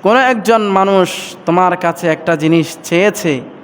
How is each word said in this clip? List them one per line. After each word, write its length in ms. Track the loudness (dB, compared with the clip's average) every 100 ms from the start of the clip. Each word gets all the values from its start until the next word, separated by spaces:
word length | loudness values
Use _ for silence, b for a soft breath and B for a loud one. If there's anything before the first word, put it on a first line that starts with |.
কোনো 160 | 2 2
একজন 420 | 2 0 2 2
মানুষ 720 | 2 0 2 2 0 -4 -14 -10 -2
তোমার 320 | 2 2 0
কাছে 300 | -4 -2 -4
একটা 280 | -2 -2 -2
জিনিস 420 | 2 0 0 -8
চেয়েছে 580 | -4 0 0 0 -4 -4 -8 -20